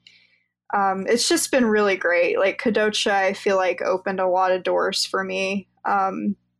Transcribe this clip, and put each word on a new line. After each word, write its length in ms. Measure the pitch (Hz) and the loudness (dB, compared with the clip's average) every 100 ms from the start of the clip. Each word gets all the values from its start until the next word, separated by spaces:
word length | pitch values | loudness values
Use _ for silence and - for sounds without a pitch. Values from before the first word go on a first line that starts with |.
| _ - _ _ _ _ - | _ -20 _ _ _ _ -6
um, 340 | 208 196 190 190 | -2 0 0 0
it's 220 | 226 - | 0 2
just 220 | 339 - | 0 0
been 160 | 277 233 | 0 2
really 300 | 214 208 190 | 2 2 0
great. 420 | 175 175 175 - | 0 2 2 2
Like, 220 | 196 190 | 0 0
Kadocha, 520 | 240 214 214 208 226 | -2 0 0 0 0
I 200 | 196 190 | 2 0
feel 240 | 196 208 190 | 0 0 2
like, 260 | 185 170 | 0 0
opened 360 | - 185 202 190 | -2 -2 -2 -2
a 100 | 185 | 0
lot 220 | 180 185 | 2 2
of 120 | 185 | 0
doors 420 | 180 180 180 190 | 0 0 0 -2
for 180 | - 196 | -4 -4
me, 440 | 190 185 190 196 - _ | -4 -4 -4 -4 -8 _
um, 520 | - 202 190 190 208 190 _ | -2 0 -2 -2 -4 -6 _